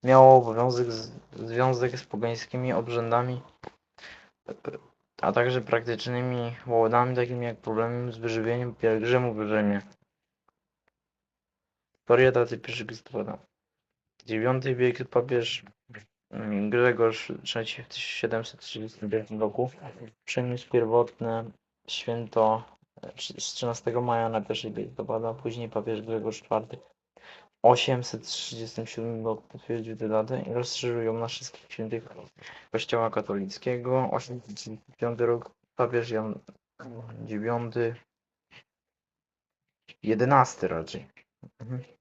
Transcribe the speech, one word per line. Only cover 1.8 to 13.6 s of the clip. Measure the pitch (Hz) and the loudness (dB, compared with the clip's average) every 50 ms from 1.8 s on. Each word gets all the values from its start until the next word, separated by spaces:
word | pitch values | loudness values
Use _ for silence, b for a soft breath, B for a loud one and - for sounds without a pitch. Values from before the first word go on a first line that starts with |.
| 127 123 120 127 | 0 -2 -2 -6
z | - | -10
pogańskimi | _ - 104 113 117 117 113 - - - 127 127 127 110 | _ -6 -4 -4 -4 -4 -6 -8 -8 -6 -4 -2 0 -2
obrzędami, | 90 117 120 117 117 113 113 113 120 123 127 127 127 135 - _ _ - - _ _ _ _ _ B B B B B B B B _ _ - - - _ - - - - _ _ _ _ _ _ - | -2 -2 -2 -4 -4 0 2 0 0 0 0 -6 -8 -10 -16 _ _ -20 -20 _ _ _ _ _ B B B B B B B B _ _ -16 -16 -12 _ -12 -12 -12 -18 _ _ _ _ _ _ -2
a | - - | -2 2
także | 101 120 120 127 127 127 | 2 4 2 2 2 -2
praktycznymi | 110 - - 117 117 120 117 107 - 127 123 123 127 127 123 123 117 117 120 - - | 0 2 0 0 2 -2 -6 -4 -4 -4 -4 -2 -2 -2 -2 -4 -4 -6 -8 -10 -6
łodami, | 127 117 113 113 110 117 120 123 127 127 | 0 2 4 4 6 4 4 4 4 2
takimi | 123 123 120 123 120 120 | 0 -2 -2 -2 -6 -6
jak | 120 113 | -6 -8
problemy | - - 113 110 110 113 117 120 120 123 123 | -8 -8 -4 -2 -2 -2 -2 -2 -4 -6 -6
z | 110 | -8
wyżywieniem | 113 113 117 113 113 110 113 117 123 123 123 110 | -6 -6 -4 -2 -2 -2 0 -2 -2 -2 -6 -6
pielgrzymów | _ - 113 110 110 107 117 123 127 123 120 110 | _ 2 2 2 2 2 2 2 4 2 2 -2
w | 107 107 | -2 -2
Rzymie. | 104 107 110 104 101 101 101 98 - - _ _ _ _ _ _ _ _ _ _ _ _ _ _ _ _ _ _ _ _ _ _ _ _ _ _ _ _ _ _ _ _ _ _ _ _ _ _ _ _ | 0 0 2 2 2 2 0 -4 -8 -20 _ _ _ _ _ _ _ _ _ _ _ _ _ _ _ _ _ _ _ _ _ _ _ _ _ _ _ _ _ _ _ _ _ _ _ _ _ _ _ _
Historia | _ _ - 120 123 131 131 | _ _ 4 6 8 8 6
daty | 127 123 120 117 123 | 6 4 2 2 -2
pierwszego | - - - 113 120 113 107 | -8 -8 -10 -10 -8 -8 -10
listopada. | 113 - _ - 127 110 101 104 107 - _ _ _ _ | -12 -14 _ -10 -8 -6 -6 -6 -8 -12 _ _ _ _